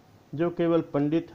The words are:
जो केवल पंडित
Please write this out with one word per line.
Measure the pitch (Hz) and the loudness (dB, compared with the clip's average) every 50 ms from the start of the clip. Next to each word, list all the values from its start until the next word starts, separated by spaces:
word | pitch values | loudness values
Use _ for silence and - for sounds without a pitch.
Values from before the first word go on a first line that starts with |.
| - - - - - - - | -20 -20 -20 -20 -20 -12 -4
जो | 139 170 170 | -2 -2 -2
केवल | 170 - 170 165 170 165 | 0 0 0 2 2 2
पंडित | 160 - - 143 143 147 156 165 165 - - | 0 0 0 0 0 2 0 0 -2 -2 -2